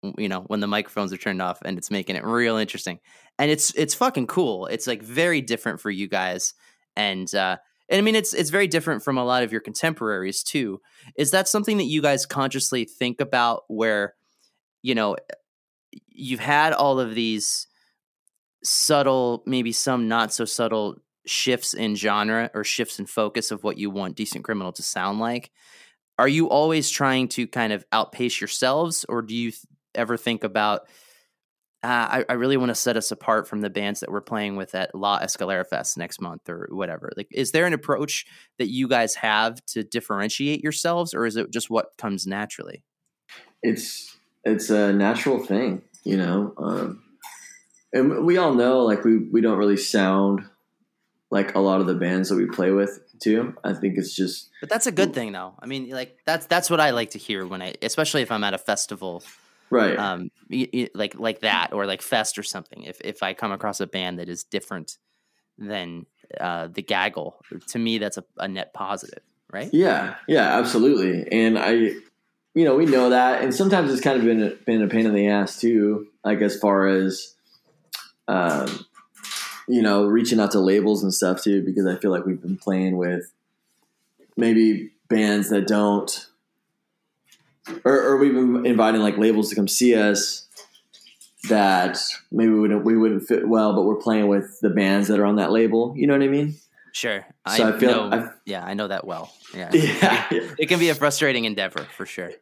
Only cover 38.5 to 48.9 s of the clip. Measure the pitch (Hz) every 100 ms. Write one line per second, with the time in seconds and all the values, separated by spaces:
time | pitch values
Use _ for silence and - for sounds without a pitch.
38.5 | _ 117 127 131 123 110 - 113 107 113
39.5 | 117 - 117 104 120 - 101 104 - 139
40.5 | 151 151 147 170 170 170 - 117 110 -
41.5 | 117 - 113 - - 110 98 92 98 104
42.5 | - - - _ _ _ _ _ - -
43.5 | _ - - - - - - _ _ -
44.5 | 107 - 107 101 101 101 117 143 123 -
45.5 | 95 117 92 _ - - - 175 180 101
46.5 | - - 92 90 - _ _ - - -
47.5 | - _ _ _ 131 135 156 160 180 170
48.5 | 123 120 131 117